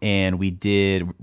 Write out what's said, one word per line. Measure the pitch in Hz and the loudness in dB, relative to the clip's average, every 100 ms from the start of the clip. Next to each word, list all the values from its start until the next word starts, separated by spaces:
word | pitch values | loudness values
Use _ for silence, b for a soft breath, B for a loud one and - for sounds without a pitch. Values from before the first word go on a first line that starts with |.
and | 104 98 95 92 | -2 0 0 0
we | 95 | -4
did, | 90 104 101 98 95 87 - | -2 0 2 2 0 -4 -10